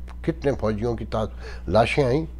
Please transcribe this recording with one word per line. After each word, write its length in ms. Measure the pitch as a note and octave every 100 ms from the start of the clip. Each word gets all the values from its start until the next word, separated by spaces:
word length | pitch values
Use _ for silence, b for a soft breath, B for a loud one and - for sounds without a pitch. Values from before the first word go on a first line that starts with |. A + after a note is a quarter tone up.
| - - -
कितने 260 | D#3+ C#3+
फौजियों 420 | B2 A2 G#2+ A#2+ A2+
की 100 | -
ता-, 220 | A2 G#2 - B B -
लाशें 340 | G2+ A#2 -
आईं 220 | B2+ C#3+ D#3+ -